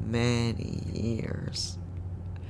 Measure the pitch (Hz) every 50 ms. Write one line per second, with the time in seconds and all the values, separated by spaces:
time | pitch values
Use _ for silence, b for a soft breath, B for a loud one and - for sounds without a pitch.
0 | 110 110 113 117 117 123 120 117 117 117 110 - - - - - - - - -
1 | - 117 113 110 - - - - - - - - - - - - - - - -
2 | - - - - - - - B B B